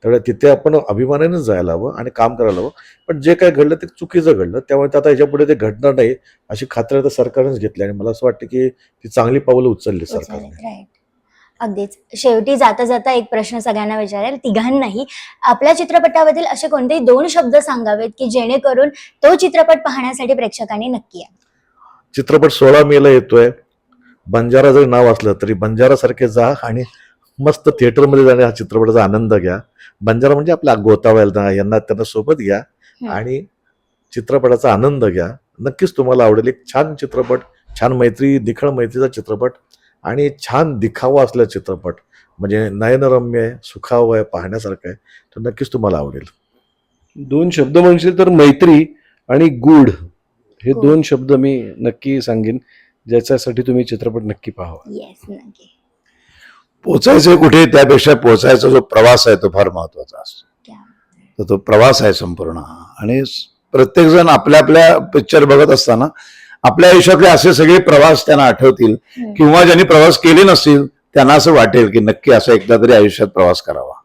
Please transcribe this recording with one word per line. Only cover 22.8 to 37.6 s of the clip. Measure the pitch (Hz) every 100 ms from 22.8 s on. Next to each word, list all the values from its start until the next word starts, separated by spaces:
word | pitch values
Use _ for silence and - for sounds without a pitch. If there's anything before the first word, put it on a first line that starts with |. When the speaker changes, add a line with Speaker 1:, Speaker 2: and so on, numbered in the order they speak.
Speaker 1:
मेला | 147 143 139
येतोय. | 131 - 117 120 123 _ _ _ _ _ _ -
बंजारा | 113 120 127 139
जरी | 135 135
नाव | 123 120
असलं | 110 107
तरी | 98 104
बंजारासारखे | 101 107 110 127 139 120 - 123
जा | 110 120 139
आणि | 120 113 123 _ _ _ _ -
मस्त | 139 147 -
थिएटरमध्ये | 147 120 117 139 135
जाणे | 131 123
हा | 120
चित्रपटाचा | 110 104 110 110 113
आनंद | 98 107 113
घ्या. | 104 90 95 _ _ _ _
बंजारा | 104 113 139
म्हणजे | 143 156
आपला | 160 147
गोतावळ्यांना, | 113 104 107 117 110 104 98 101
यांना | 98 101 107
त्यांना | - 107
सोबत | 110 110 117
घ्या | 156 98 98
Speaker 2:
हम्म. | - _ _ _ 240
Speaker 1:
आणि | 90 120 135 196 _ _ _ _ _ _
चित्रपटाचा | - 113 139 127 120 131
आनंद | 101 131 143
घ्या. | 110 90 82 131 _ _
नक्कीच | 131 139 185 -
तुम्हाला | 127 127
आवडेल. | 113 107 120
एक | 127 -
छान | 139 151
चित्रपट, | 147 139 - 120 127 _ _